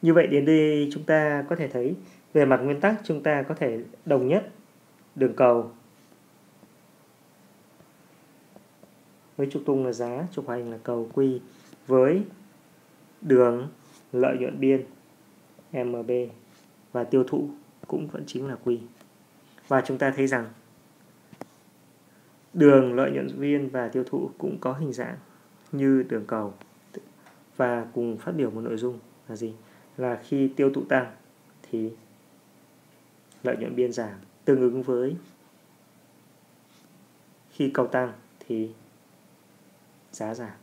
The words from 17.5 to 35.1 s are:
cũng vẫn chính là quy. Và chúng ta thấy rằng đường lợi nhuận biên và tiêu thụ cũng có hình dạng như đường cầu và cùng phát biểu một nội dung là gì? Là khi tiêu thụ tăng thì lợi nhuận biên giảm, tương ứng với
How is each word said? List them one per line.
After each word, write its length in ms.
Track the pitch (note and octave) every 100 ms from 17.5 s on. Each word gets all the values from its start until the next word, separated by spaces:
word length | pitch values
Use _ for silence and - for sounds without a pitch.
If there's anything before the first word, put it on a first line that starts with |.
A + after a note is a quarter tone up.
| - - _ -
cũng 220 | D3 D3+
vẫn 160 | C#3+ C#3+
chính 220 | B2+ C3+
là 80 | A#2+
quy. 160 | - A#2+ A2+ - - _ _ _ _ - -
Và 140 | C#3 B2+
chúng 120 | C3
ta 120 | C#3
thấy 160 | C3+ C3+
rằng 200 | C3 A2+ - _ _ _ _ _ _ _ - - _ _ _ _ _ _ _ _ _ _
đường 400 | F3+ D3 C#3 B2+
lợi 160 | A#2+ C3+
nhuận 300 | C#3 C3+ C3+
biên 280 | C#3+ D3 C#3
và 200 | B2+ A#2
tiêu 160 | B2+ B2+
thụ 240 | - - -
cũng 200 | C#3+ C#3
có 120 | B2+
hình 200 | C3 D3+
dạng 240 | B2 B2 B2 - - _ _ -
như 300 | C#3 C3+ C3+
đường 220 | B2+ A2+ G#2
cầu 280 | A2+ G#2 G2 - _ _ - - _ - _ _ _
và 300 | B2 A#2+ A2+
cùng 240 | B2 A#2+ A2
phát 140 | -
biểu 180 | E3+ B2
một 100 | A2
nội 160 | A#2 A2+
dung 220 | B2 A2+ - _ -
là 80 | A2
gì? 180 | A2+ A2 - - - -
Là 240 | B2+ A#2
khi 280 | - C#3 C3+ C3+
tiêu 140 | C#3
thụ 80 | C3+ -
tăng 260 | C3+ B2 - _ _ _ _
thì 300 | - A2+ A2+ A2+ - _ _ _ _ _ _ _ _ _ _ _ _ -
lợi 140 | B2 A#2+
nhuận 200 | A#2 B2
biên 160 | B2
giảm, 260 | A#2+ A2 G2 - _
tương 160 | - C3+
ứng 220 | B2+ B2
với 340 | B2+ B2 B2+